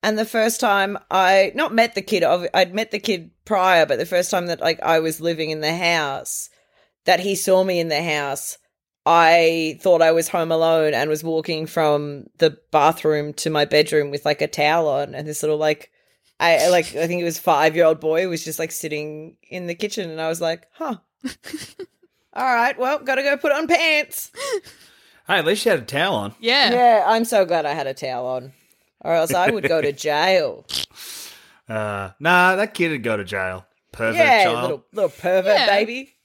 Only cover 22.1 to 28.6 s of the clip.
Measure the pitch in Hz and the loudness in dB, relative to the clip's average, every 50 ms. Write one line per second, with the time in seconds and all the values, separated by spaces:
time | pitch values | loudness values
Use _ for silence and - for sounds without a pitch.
22.1 | _ _ _ _ _ - 247 262 247 233 233 262 277 - 247 254 294 285 - 254 | _ _ _ _ _ -4 -2 0 2 2 2 0 0 -2 -2 -2 -2 -4 -2 -2
23.1 | 262 262 277 277 285 277 - 311 285 294 320 294 339 339 330 320 311 302 302 - | -2 -2 0 -2 -2 0 0 0 0 0 0 0 0 2 2 2 0 0 -2 -4
24.1 | - - - - _ 453 539 554 508 392 _ - - _ - _ _ _ _ _ | -8 -12 -12 -12 _ -10 -8 -6 -6 -6 _ -10 -20 _ -20 _ _ _ _ _
25.1 | _ _ _ - 196 185 151 160 196 208 - 233 196 151 120 - 139 139 165 196 | _ _ _ -2 -2 0 2 0 -2 0 0 0 0 0 -2 -4 -4 -2 -2 0
26.1 | 185 110 101 101 - _ 226 226 247 285 269 214 240 247 247 240 226 214 180 180 | -2 -4 -4 -6 -10 _ -2 0 0 2 2 2 2 4 4 6 4 4 4 2
27.1 | 220 226 226 226 240 208 190 165 175 165 151 147 143 160 139 135 135 - - 131 | 2 0 0 0 2 0 2 2 0 -2 -2 -2 -4 -4 -6 -8 -8 -8 -8 -8
28.1 | 127 123 127 127 127 127 127 135 135 _ | -6 -6 -6 -6 -6 -6 -8 -12 -20 _